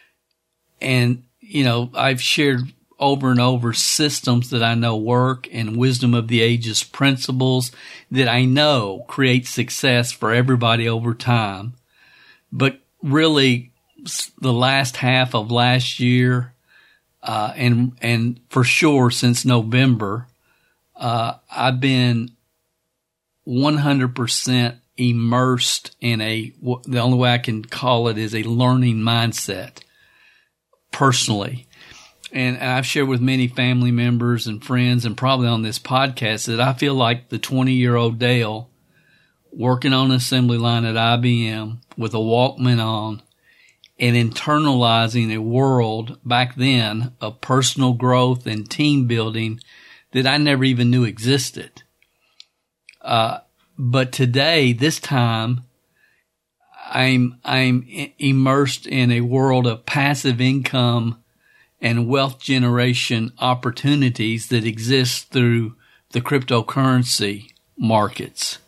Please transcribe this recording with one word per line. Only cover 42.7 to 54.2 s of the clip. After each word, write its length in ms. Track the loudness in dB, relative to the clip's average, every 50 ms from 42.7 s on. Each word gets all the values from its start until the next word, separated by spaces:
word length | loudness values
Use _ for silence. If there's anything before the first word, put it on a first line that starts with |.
| 2 2 0
on 380 | 0 -2 -4 -6 -6 -8 -12 -14 _ _ _ _ _ _ _ _ _ _ _ _ _ _ -2
and 200 | 0 2 2 2
internalizing 1160 | 2 0 -2 -4 -4 -2 0 0 2 2 2 2 2 2 2 2 2 0 0 -2 -2 -2 -2
a 80 | -4
world 800 | -4 -2 0 2 2 2 2 2 2 0 -2 -4 -8 -10 -14 -12 -4
back 320 | -2 0 0 0 0 -2 -2
then 560 | 0 2 2 2 0 0 -2 -4 -6 -6 -8 -10
of 180 | -10 -12 -10 -8
personal 540 | -2 0 2 2 2 2 0 0 0 0 0
growth 520 | 0 0 2 2 4 2 2 0 -2 -4
and 240 | -6 -8 -8 -8 -8
team 380 | -4 0 0 2 2 2 2 0
building 540 | 0 -2 -2 -2 -4 -4 -4 -4 -6 -8 -14 -20 -20 -20 -20 -20 -20 -20 _ _
that 160 | -2 -2 0 0
I 80 | 0
never 300 | 0 2 2 2 2 2
even 260 | 2 2 2 2 2
knew 140 | 4 2 2
existed. 800 | 0 -2 -4 -2 0 0 0 -2 -4 -8 -12 -14 -16 -18 -20 -20 _ _ _ _ _ _ _ _ _ _ -20 -20 _ _ _ _ _ _ _ _ -20 -20 _
Uh, 380 | -6 -2 0 0 0 0 -4 -8 -12 _ _ _ _ _ _ -6
but 340 | -2 0 0 0 0 -2
today, 640 | 0 0